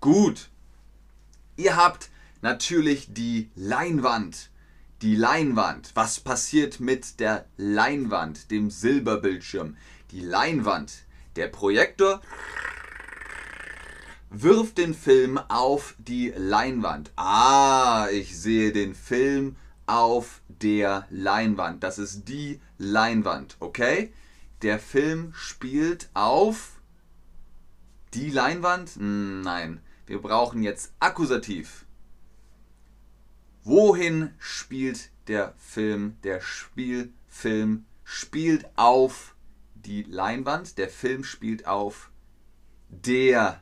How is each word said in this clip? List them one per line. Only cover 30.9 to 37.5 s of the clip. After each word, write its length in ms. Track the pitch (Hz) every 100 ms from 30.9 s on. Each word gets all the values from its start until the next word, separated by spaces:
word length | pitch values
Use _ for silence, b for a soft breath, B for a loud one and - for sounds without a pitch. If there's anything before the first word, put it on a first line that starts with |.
| -
Akkusativ. 840 | 175 175 147 123 - 92 73 - - - - - - - - - - - - - - - - - _ - 104
Wohin 640 | 160 208 180 170 160 160 -
spielt 720 | - - - 135 131 127 - - -
der 260 | 107 98 -
Film? 600 | - - 107 104 104 107
Der 180 | 98 92
Spielfilm 1400 | - - - - 127 123 120 - - - 113